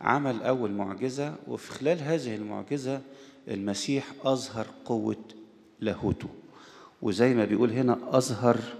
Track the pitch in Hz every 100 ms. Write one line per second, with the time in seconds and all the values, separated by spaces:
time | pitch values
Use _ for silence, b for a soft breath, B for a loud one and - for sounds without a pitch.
0 | - 135 143 113 - 131 110 101 98 98
1 | 131 131 143 156 - 120 - - 175 170
2 | 143 165 123 107 104 104 101 143 131 135
3 | - B B B - 98 98 101 - 139
4 | 131 - 135 131 123 113 107 - - 120
5 | 107 107 - - - - - - 107 98
6 | 127 - - - - B B B B B
7 | - 95 123 123 104 104 120 117 127 120
8 | - 131 127 107 120 113 -